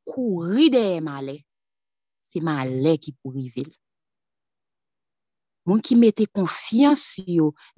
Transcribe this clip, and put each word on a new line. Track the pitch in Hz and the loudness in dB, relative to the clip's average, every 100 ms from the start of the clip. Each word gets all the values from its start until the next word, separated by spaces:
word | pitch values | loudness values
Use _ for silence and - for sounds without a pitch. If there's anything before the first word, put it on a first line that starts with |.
| - | -12
kouri | - 240 175 170 220 311 | -6 -4 -4 -2 2 4
dèyè | 247 208 170 | 4 2 -2
malè, | 156 139 135 147 _ _ _ _ _ _ _ _ | -6 -8 -10 -12 _ _ _ _ _ _ _ _
se | - 175 | -12 -6
malè | 160 147 131 131 151 156 | -4 -2 -4 0 0 0
ki | - 131 | -4 -16
pou | 135 | -12
rive | 135 127 123 | -10 -10 -10
l. | 147 _ _ _ _ _ _ _ _ _ _ _ _ _ _ _ _ _ _ _ 175 | -12 _ _ _ _ _ _ _ _ _ _ _ _ _ _ _ _ _ _ _ -2
Moun | 214 | 0
ki | - 240 | 2 4
mete | 233 220 214 | 4 4 -2
konfyans | 202 180 - - 226 285 294 - - | -2 -4 -6 -2 2 4 2 0 -4
yo | 185 170 151 - - | -2 0 0 -2 -8